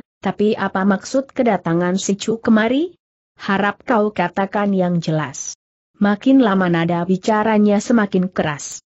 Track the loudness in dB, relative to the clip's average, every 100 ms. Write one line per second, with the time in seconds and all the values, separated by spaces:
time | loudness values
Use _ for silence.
0 | -6 _ -8 -2 0 0 -2 0 0 0
1 | -2 -4 -4 -2 0 0 0 0 0 -2
2 | -2 -4 -4 -2 2 2 2 0 -2 -8
3 | _ _ _ _ -4 0 0 -4 -2 0
4 | 0 -2 -4 -2 -4 -2 0 0 0 0
5 | -2 -2 -4 -8 -14 -16 _ _ _ _
6 | 0 0 4 4 4 2 2 0 0 -2
7 | -2 -2 0 0 2 2 4 2 2 0
8 | 2 0 -2 -2 -4 -6 -12 -16